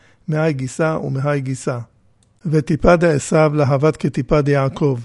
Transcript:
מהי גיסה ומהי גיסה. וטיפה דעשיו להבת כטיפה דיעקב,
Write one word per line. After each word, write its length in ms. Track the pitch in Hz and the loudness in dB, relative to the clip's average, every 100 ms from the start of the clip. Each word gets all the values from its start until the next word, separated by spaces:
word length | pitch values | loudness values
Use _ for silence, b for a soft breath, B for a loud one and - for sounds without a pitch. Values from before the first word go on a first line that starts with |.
| b b - | b b -4
מהי 240 | 151 160 | -2 0
גיסה 460 | 135 127 - 160 160 | -2 -4 -2 -2 -2
ומהי 360 | 143 135 143 147 | -4 -4 -2 -2
גיסה. 380 | 131 131 - 120 117 _ _ _ _ _ 165 | -4 -6 -6 -6 -10 _ _ _ _ _ -2
וטיפה 500 | 156 - 151 - 175 | 0 0 2 4 4
דעשיו 560 | 170 143 - 156 156 | 4 0 0 2 2
להבת 420 | 151 135 139 156 - | 2 2 2 2 0
כטיפה 440 | 160 - 127 151 | -2 -4 0 0
דיעקב, 580 | 143 143 135 - 147 123 | 2 0 0 0 -2 -2